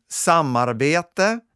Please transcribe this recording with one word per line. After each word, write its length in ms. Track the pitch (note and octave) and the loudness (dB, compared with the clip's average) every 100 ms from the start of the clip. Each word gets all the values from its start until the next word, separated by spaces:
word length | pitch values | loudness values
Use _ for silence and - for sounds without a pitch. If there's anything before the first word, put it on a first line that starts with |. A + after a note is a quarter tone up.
| - | -12
samarbete. 1300 | - - E3+ D3 B2 B2 A#2 C#3 E3+ E3+ - G3 A3+ - | -4 2 2 2 0 0 0 0 0 -2 -2 -2 -2 -10